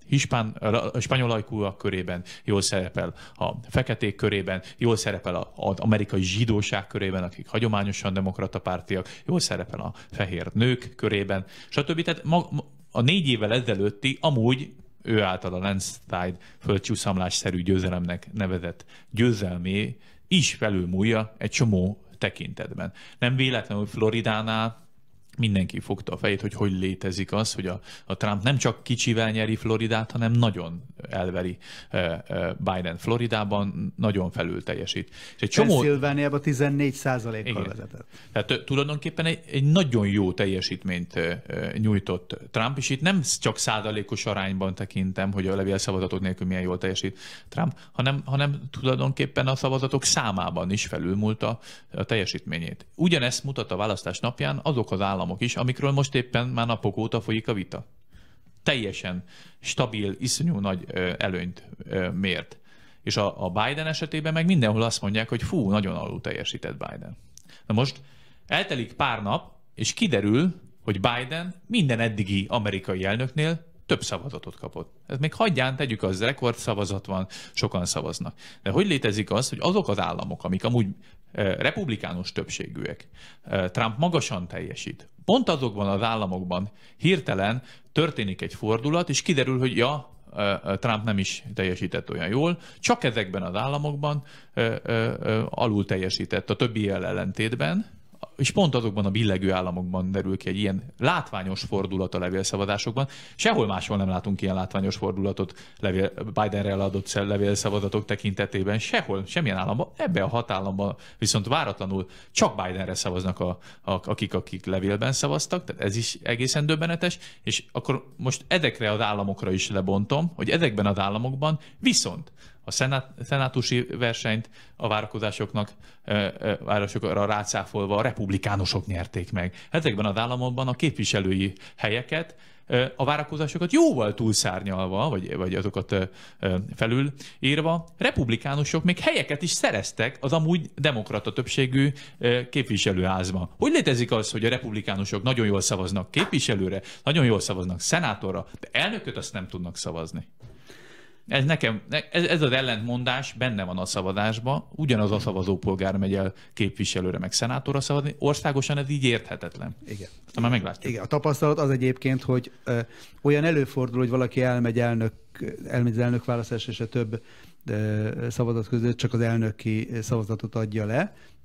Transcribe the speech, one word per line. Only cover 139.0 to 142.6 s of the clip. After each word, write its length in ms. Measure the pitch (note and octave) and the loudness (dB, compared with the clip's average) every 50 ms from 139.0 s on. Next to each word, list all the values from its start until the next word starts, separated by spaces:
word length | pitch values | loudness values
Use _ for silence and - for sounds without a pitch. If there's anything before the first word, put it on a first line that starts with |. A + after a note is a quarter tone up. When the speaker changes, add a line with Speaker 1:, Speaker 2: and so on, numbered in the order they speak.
| - D#4 E4 A3+ C3+ - D3 - | 2 2 2 2 0 -2 -2 -2
Speaker 1:
is 80 | F3+ D#3+ | -2 -2
szereztek 680 | - - - B3+ - G2+ G2 - - - A2+ B2+ - - | 0 2 2 2 2 2 -2 -2 -2 0 0 0 0 -2
az 120 | - C3+ | -2 2
amúgy 380 | D#3+ E3 D#3 D#3+ F3 F3 D3 - - | 2 4 4 4 2 2 0 -4 -2
demokrata 580 | - C#3+ D#3 B2 A2 G#2 - A2 G#2 - A2+ | 0 2 2 2 0 -2 -2 -2 -2 -2 -2
többségű, 600 | G2+ - B2 - - C#3 C3 B2+ B2+ C#3 C#3 D3 C3+ - - - - - | -2 -2 -2 0 2 2 2 4 4 4 4 4 2 -2 -8 -16 -6 0
ö, 300 | - A#2+ A#2+ B2 A#2+ - | 2 4 4 2 0 -2
képviselőházban. 1040 | - C#3+ | -2 0